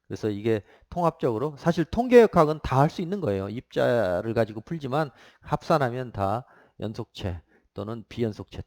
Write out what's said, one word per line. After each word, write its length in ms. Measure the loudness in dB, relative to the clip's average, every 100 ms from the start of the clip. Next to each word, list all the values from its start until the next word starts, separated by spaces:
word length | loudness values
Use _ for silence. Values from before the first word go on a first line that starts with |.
| _
그래서 200 | -6 -6
이게 340 | -4 -2 -2 -4 _ _
통합적으로 680 | -2 -2 0 -2 -2 -4 -2
사실 260 | -2 0
통계역학은 760 | -2 -2 6 8 8 6 4 2
다 180 | 0 4
할 100 | 4
수 120 | 2
있는 180 | -6 -4
거예요. 280 | -2 -2 -4
입자를 840 | -8 -6 0 2 2 2 0 0
가지고 260 | 0 -2 -4
풀지만 500 | -10 -8 -4 -2 -2 -8 -20 _
합산하면 720 | -6 -6 0 2 2 -2 -8
다 320 | -2 -2 -2 -6 -18 _ -10
연속체 600 | -10 -8 -12 -8 -8 -8 -12 _ _
또는 300 | -12 -10 -12 -12
비연속체 540 | -4 -4 -4 -12 -14